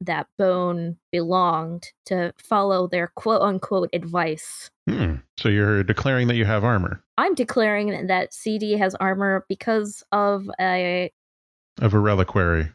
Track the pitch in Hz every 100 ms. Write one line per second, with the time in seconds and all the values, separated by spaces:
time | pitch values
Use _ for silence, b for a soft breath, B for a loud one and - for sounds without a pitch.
0 | 180 156 - - 190 180 180 175 170 170
1 | - 175 170 185 180 160 160 170 - _
2 | - 185 175 - - 214 196 185 180 180
3 | 170 - 185 214 208 190 - 190 175 175
4 | 170 175 160 156 - - - _ - -
5 | 87 73 - - 117 104 104 101 95 107
6 | 139 127 123 120 104 110 113 110 87 95
7 | _ - 294 330 294 254 214 208 208 170
8 | 185 185 - - 220 214 214 208 190 -
9 | 190 190 196 190 - 196 - 220 208 -
10 | - 208 202 202 196 - 185 180 180 180
11 | 180 _ _ _ _ _ _ - 113 104
12 | 104 98 92 101 87 82 78